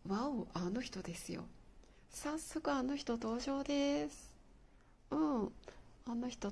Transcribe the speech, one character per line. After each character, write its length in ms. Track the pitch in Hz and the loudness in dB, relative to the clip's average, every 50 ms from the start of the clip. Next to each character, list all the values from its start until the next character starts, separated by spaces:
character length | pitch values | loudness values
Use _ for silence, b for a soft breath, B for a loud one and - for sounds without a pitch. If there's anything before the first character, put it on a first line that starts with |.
| - | -2
わ 220 | 180 196 214 254 294 | 0 2 2 2 2
お、 180 | 277 220 - - - | 0 0 -2 -2 -2
あ 160 | 175 175 180 | -2 0 0
の 120 | 202 247 | 0 -2
人 200 | 254 - - 190 | -2 -4 -6 -8
で 120 | - 175 170 | -6 -6 -6
す 200 | - - - 175 | -6 -6 -4 -6
よ。 100 | - - - - - - - - - B B B B B B | -6 -6 -8 -14 -18 -20 -20 -20 -20 B B B B B B
早 300 | - - - 294 302 320 | -8 -4 -2 -2 -2 -2
速 320 | - - - 320 - 294 | -2 -4 -4 -2 0 2
あ 120 | 285 269 254 | 2 2 2
の 120 | 262 285 | 2 0
人 180 | 285 - - 233 | 0 0 0 -2
登 280 | 233 233 220 233 240 | 0 0 0 0 0
場 220 | - 277 277 277 277 | 0 0 0 0 2
で 460 | - 285 285 277 285 285 294 294 294 | 2 4 4 6 6 4 4 2 0
す。 220 | - - - - - - - - - - b b b b b b b b - - | -4 -8 -16 -18 -18 -20 -20 -20 -20 -20 b b b b b b b b -6 0
う 40 | - | 2
ん、 360 | 302 311 302 277 226 196 - - - - B B B B B B B B | 4 4 6 4 4 2 2 -2 -6 -14 B B B B B B B B
あ 80 | 247 233 | -4 -2
の 140 | 233 247 247 | -2 -2 -2
人 220 | 233 - - 202 | -2 -2 -4 -4